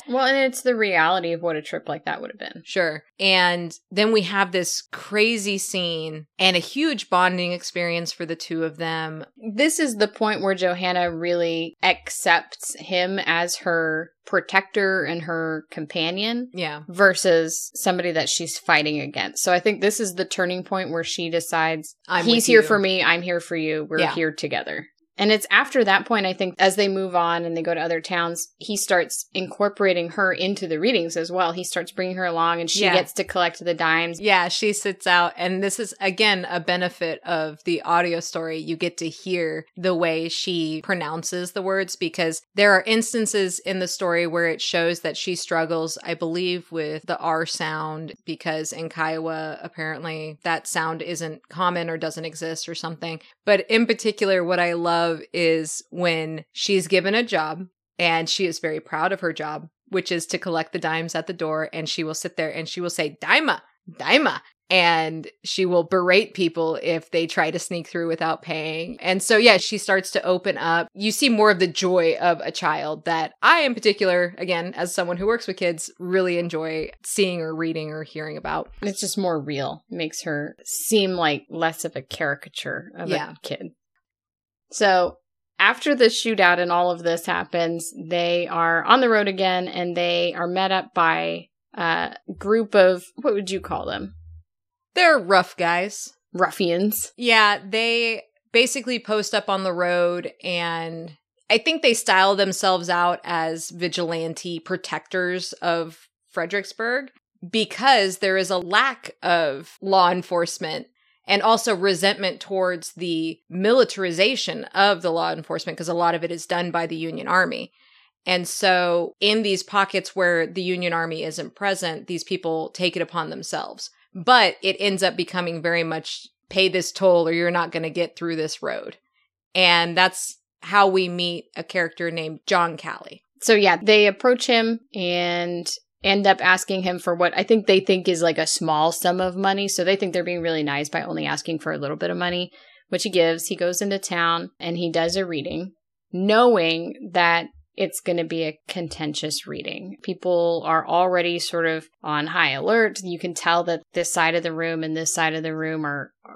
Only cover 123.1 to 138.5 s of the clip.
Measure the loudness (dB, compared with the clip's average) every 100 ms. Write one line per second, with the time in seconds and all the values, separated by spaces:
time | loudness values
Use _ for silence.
123.1 | -6 -6 -8 -8 -8 -8 -12 -16 _ _
124.1 | -2 6 6 6 2 -2 0 0 2 0
125.1 | 0 -4 -4 -4 -4 -2 0 -2 -4 -8
126.1 | -12 -14 _ -4 2 4 2 -2 2 6
127.1 | 6 4 2 0 0 -2 -4 -4 -4 -4
128.1 | -4 -6 -4 -4 -4 -6 -6 -8 -14 _
129.1 | _ _ _ _ 2 6 6 4 4 2
130.1 | 2 -10 -12 _ _ 0 4 6 4 0
131.1 | -2 -4 -6 -10 -14 -6 -2 -2 -4 -6
132.1 | -4 -8 -8 0 2 2 -2 -10 -12 -14
133.1 | -20 _ _ 4 6 6 4 6 6 6
134.1 | 4 2 2 4 2 2 -2 _ -6 -2
135.1 | -2 0 -2 -2 -4 -6 -10 _ _ 0
136.1 | 4 4 4 4 4 2 -2 -2 -2 -2
137.1 | 2 2 2 4 4 6 4 4 2 2
138.1 | 2 2 2 0